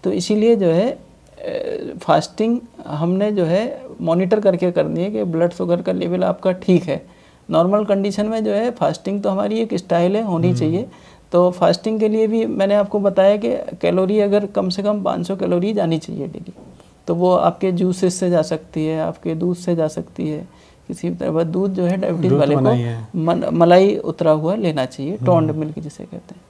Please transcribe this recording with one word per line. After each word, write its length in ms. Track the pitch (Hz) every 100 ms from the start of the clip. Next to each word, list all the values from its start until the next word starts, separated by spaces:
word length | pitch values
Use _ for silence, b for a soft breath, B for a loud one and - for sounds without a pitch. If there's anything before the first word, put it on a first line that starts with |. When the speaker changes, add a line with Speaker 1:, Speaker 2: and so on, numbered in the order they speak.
Speaker 1:
तो 80 | 185
इसीलिए 440 | 196 180 214 220 226
जो 100 | 180
है, 240 | 165 233
अ, 80 | - - _ _ - - - - - - -
फास्टिंग 600 | - 151 165 - 220 240 - - -
हमने 460 | 151 170 185 208
जो 120 | 208
है 380 | 165 185 240 - - -
मॉनिटर 400 | 170 165 185 214
करके 300 | 208 180 180
करनी 300 | 175 156 165
है 100 | 190
कि 140 | 214
ब्लड 280 | 196 160 175
शुगर 300 | - 180 175
का 100 | 180
लेवल 320 | 180 175 180
आपका 280 | 185 180 190
ठीक 300 | 185 - 180
है। 240 | 160 139 - b b b -
नॉर्मल 340 | 156 175 208
कंडीशन 420 | 208 196 202 196 208
में 180 | 226
जो 80 | 214
है 180 | 202 233
फास्टिंग 520 | 240 147 160 196 202
तो 80 | 202
हमारी 300 | 190 202 220
एक 140 | 226
स्टाइल 420 | 196 - 170 175 208
है, 60 |
होनी 260 | 226 170 175
Speaker 2:
हम्म। 100 | 123
Speaker 1:
चाहिए। 300 | 156 170 254 B B B _
तो 180 | 175 180
फास्टिंग 500 | 180 175 175 220 220
के 80 | 214
लिए 180 | 220 220
भी 200 | 226 220
मैंने 280 | - 196
आपको 260 | 208 202 214
बताया 360 | 202 190 190 208
कि 140 | 233
कैलोरी 680 | - - 170 175 180 190 214
अगर 260 | 202 208 202
कम 220 | 202 190
से 140 | 180
कम 200 | 202 208
पाँच 240 | 190 - 175
सौ 100 | 190
कैलोरी 360 | 185 175 196
जानी 260 | 208 175 160
चाहिए 280 | - - 143
डेली, 260 | 156 - - - B B _ -
तो 80 |
वो 200 | 170 185
आपके 380 | 180 175 175 190
जूसेस 420 | 175 185 185 185
से 160 | 180 180
जा 120 | 175
सकती 440 | 156 160 - 160 156
है, 140 | 160
आपके 340 | 165 160 170
दूध 220 | 160 175 175
से 200 | - 170
जा 120 | 160
सकती 400 | 160 170 - 160
है, 200 | 151 180 b b b -
किसी 220 | 180 175
भी 60 | 175
तरह। 260 | 170 160
दूध 320 | 165 180 196
जो 100 | 185
है 120 | 175 185
डायबिटीज 340 | 185 170 135
Speaker 2:
दूध 80 | 139
Speaker 1:
वाले 160 | 143
Speaker 2:
तो 60 | 143
Speaker 1:
को 40 |
Speaker 2:
मना 100 | 131
ही 80 | 120
है। 260 | 120 117 110 185
Speaker 1:
मन-, 360 | 160 170 -
मलाई 440 | 160 170 175 196 -
उतरा 340 | - 156 165
हुआ 240 | 156 156
लेना 300 | 214 190 151
चाहिए, 340 | 127 - 143 202 127
टोंड 240 | 175 156
Speaker 2:
हम्म। 100 | 151
Speaker 1:
मिल्क 180 | 151 151
जिसे 260 | 156 -
कहते 300 | - 175 -
हैं। 60 | - _